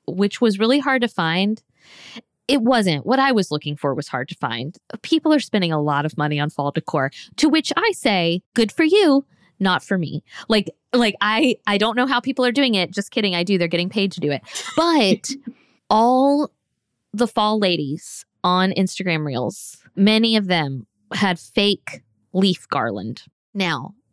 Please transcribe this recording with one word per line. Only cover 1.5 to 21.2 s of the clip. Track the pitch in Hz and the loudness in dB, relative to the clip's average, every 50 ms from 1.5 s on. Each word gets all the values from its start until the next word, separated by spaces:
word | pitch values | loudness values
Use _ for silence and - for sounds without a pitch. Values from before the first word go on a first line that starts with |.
| 220 - _ _ _ _ _ - - - - - - 226 - _ _ _ - | -2 -4 _ _ _ _ _ -20 -20 -20 -20 -20 -20 -20 -20 _ _ _ -4
It | - 277 277 | -2 0 2
wasn't. | 220 240 262 233 202 185 156 139 - | 2 2 2 4 2 2 0 0 0
What | - 247 262 | 0 0 2
I | 269 277 | 2 2
was | 254 214 185 - | 2 2 0 -2
looking | 151 151 - 147 147 | -4 -6 -6 -6 -8
for | - - 143 131 | -4 -4 -4 -2
was | - 170 | -4 -6
hard | - - 127 131 - | -6 -6 -6 -6 -8
to | - | -10
find. | - - 127 113 117 127 151 - - _ - - - | -6 -6 -6 -4 -6 -8 -10 -12 -16 _ -18 -18 -12
People | - - 330 320 - 311 311 | -4 -2 -2 0 2 2 2
are | 277 | 2
spending | - - - 208 180 165 | 0 -2 -2 -2 0 0
a | 160 151 | 0 0
lot | 147 151 143 143 147 | 0 0 0 -2 -2
of | 156 - | -4 -2
money | - 147 147 151 147 | -2 -2 -2 -2 -2
on | 147 151 | -2 -4
fall | - - 139 143 | -4 -4 -4 -4
decor, | - 160 - - - 147 131 135 - - - - - | -4 -6 -6 -2 -2 -2 -2 -2 -4 -10 -20 -12 -4
to | - - 311 | 0 0 2
which | 294 320 - - - | 2 2 0 -2 -2
I | 330 392 466 370 | 0 0 0 -2
say, | - - 254 202 180 170 170 170 185 _ _ - | 0 0 0 2 2 2 0 0 -2 _ _ 0
"Good | - 226 202 | 0 0 0
for | - - 320 | 2 0 2
you, | 311 359 427 403 320 269 277 269 _ _ _ _ _ _ - | 4 6 6 6 6 4 4 2 _ _ _ _ _ _ -2
not | 196 190 180 - - | 0 0 0 0 -2
for | - 196 | -2 -2
me." | 185 165 139 143 147 _ _ - - - | -2 -2 -4 -6 -10 _ _ -20 -12 -4
Like, | - 220 214 196 - - _ _ - - | 0 0 0 0 -2 -10 _ _ -2 2
like, | 247 240 214 202 - | 2 2 2 0 0
I, | 202 208 220 226 320 330 220 - - | -2 0 2 2 2 2 0 0 -2
I | 208 202 196 | -2 0 2
don't | 214 226 220 | 2 0 2
know | 247 254 | 0 0
how | 262 269 240 | 0 0 -2
people | - 269 262 - 254 | -2 -2 -2 0 0
are | 247 | 2
doing | 226 277 277 254 220 | 2 2 2 2 2
it. | 190 175 - | 0 0 -2
Just | - 202 196 - | -4 -6 -6 -4
kidding. | - 233 208 196 180 | -2 -2 0 0 0
I | 175 175 | 0 0
do. | 185 202 | 2 2
They're | 180 175 | 2 2
getting | 165 175 170 175 185 | 0 0 -2 -2 -2
paid | - 220 196 196 - | -2 -2 -2 -2 -2
to | 180 | -2
do | 156 147 | -2 -2
it. | 143 - - - - - - - - | -2 -4 -6 -10 -12 -12 -10 -4 -2
But | 320 330 339 330 294 220 190 185 - - - 277 277 - 233 - _ | 0 2 2 4 4 4 4 2 0 -2 -10 -12 -10 -12 -18 -18 _
<laughs> | _ _ _ _ _ - | _ _ _ _ _ 0
all | 208 214 226 240 254 254 269 277 285 294 294 - _ _ _ _ _ _ _ _ _ _ _ _ | 2 2 4 4 4 4 4 2 2 0 -2 -4 _ _ _ _ _ _ _ _ _ _ _ _
the | - 208 240 | -2 -2 -2
fall | 220 - 233 208 214 220 | 0 2 0 2 2 2
ladies | 214 208 185 175 160 151 135 147 170 - - - - - _ _ _ - | 2 2 0 0 0 -2 -6 -6 -10 -12 -16 -18 -18 -18 _ _ _ 0
on | 180 180 185 185 190 - | 0 2 2 2 2 2
Instagram | - 190 185 - - 185 185 165 156 151 | 0 0 -2 -2 -4 -4 -2 -2 -2 -2
Reels, | 147 127 123 123 117 - - - - - - _ _ - | -4 -4 -4 -4 -4 -6 -10 -16 -18 -18 -20 _ _ 0
many | - 196 214 220 220 226 226 220 | 2 2 4 4 4 2 2 2
of | 214 202 | 2 2
them | 180 180 165 151 139 135 127 110 _ _ _ _ - - | 2 0 0 0 -2 -4 -8 -10 _ _ _ _ -8 -4
had | 180 | -2